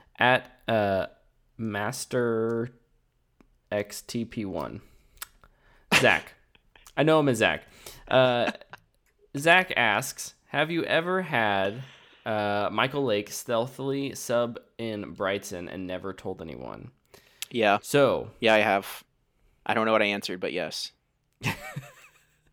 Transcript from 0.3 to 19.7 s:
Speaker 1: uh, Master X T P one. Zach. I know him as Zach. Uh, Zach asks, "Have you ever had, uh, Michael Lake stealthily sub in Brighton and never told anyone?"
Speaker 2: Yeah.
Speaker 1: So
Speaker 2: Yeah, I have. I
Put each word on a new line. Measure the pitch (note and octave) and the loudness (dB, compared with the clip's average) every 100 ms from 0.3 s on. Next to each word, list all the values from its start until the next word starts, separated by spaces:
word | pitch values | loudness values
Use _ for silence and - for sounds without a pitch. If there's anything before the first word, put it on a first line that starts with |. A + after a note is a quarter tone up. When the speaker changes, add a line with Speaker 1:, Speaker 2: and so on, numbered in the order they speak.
| B2+ - - - | 4 0 -12 -2
Speaker 1:
uh, | A2+ G2+ F#2+ - _ _ _ _ - | 2 2 0 -2 _ _ _ _ -10
Master | A2+ G2+ G#2 B2+ - B2+ A#2+ A2+ A2+ A#2 A#2+ - _ _ _ _ _ _ _ _ - | -6 -4 -4 -6 -4 -2 0 0 0 -2 -4 -10 _ _ _ _ _ _ _ _ -6
X | G#2 G#2 - | -4 -4 -10
T | - A#2+ | -8 -6
P | A2+ A#2+ G2 | -6 -6 -6
one. | E2 B1 - - _ _ - - _ - _ _ _ - - | -6 -6 -10 -18 _ _ -20 -20 _ -20 _ _ _ 0 4
Zach. | A#2+ D#2+ - - _ _ _ - - - | 6 4 0 -20 _ _ _ -20 -8 0
I | |
know | D3+ D#3+ | 4 4
him | C#3+ | 4
as | A2 | 4
Zach. | F#2+ D#2 - - - - - | 2 2 -6 -20 -20 -16 0
Uh, | C3 B2+ A#2+ A2+ - - - _ _ _ _ _ C#3 | 4 4 2 -2 -6 -14 -20 _ _ _ _ _ -2
Zach | D#3+ F3+ F#3 - | 4 4 4 0
asks, | A#2 G#2 C3 - - - _ | 2 2 -2 -8 -14 -16 _
"Have | C#3+ D#3 | -2 -2
you | E3+ | -2
ever | - D3 F3 F#3 | 0 0 0 -2
had, | E3 C3 G#2+ G2 G2 A#2+ C3+ - - - | 0 0 2 2 0 -4 -12 -20 -20 -12
uh, | A2+ G#2+ G#2 G2+ G2 | -6 -2 -2 0 -2
Michael | G#2+ C3 C#3+ | 0 0 0
Lake | C3 G#2 G#2 | 0 0 -2
stealthily | - - A#2 B2+ - C3+ C#3 C3+ | -10 -4 -2 -2 -6 -6 -6 -6
sub | - - A#2+ A#2+ A2+ - - | -8 -4 -2 -2 -6 -16 -10
in | A2+ G#2 C#2+ | -8 -8 -8
Brighton | F2 F#2+ G2+ - F2+ F2 | -4 -2 -2 -6 -10 -10
and | F#2+ F2+ | -10 -8
never | F2+ G2 | -8 -8
told | F#2 G2 F#2 | -10 -10 -10
anyone?" | D#2+ B1+ B1 G#1 - _ _ - _ - - | -12 -12 -12 -14 -16 _ _ -20 _ -14 -6
Speaker 2:
Yeah. | A#2+ G#2 G2+ | 2 4 4
Speaker 1:
So | - C#3+ C3 D#2+ - - | 2 4 4 2 -4 0
Speaker 2:
Yeah, | A2 | 4
I | G#2+ | 6
have. | G#2+ G2 - - - _ _ _ _ _ | 6 2 -2 -14 -18 _ _ _ _ _
I | - | -4